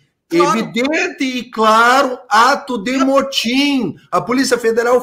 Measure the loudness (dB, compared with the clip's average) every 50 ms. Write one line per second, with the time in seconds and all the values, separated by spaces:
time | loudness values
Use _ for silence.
0 | _ _ _ _ _ _ 0 2 2 2 2 0 -2 -4 -4 -4 -2 -2 -2 -2
1 | -4 -4 -4 -4 -6 -4 -4 -6 -8 -8 -4 0 2 4 4 4 4 4 4 2
2 | 2 0 -4 -8 -6 -2 2 2 4 2 2 0 -4 -6 -8 -6 -4 -4 -2 0
3 | 0 2 2 0 0 -2 -4 -4 -4 -2 0 0 0 0 0 -2 -2 -4 -6 -10
4 | -10 _ -4 -4 -2 -2 -2 -2 0 0 -2 0 0 0 0 0 0 2 0 0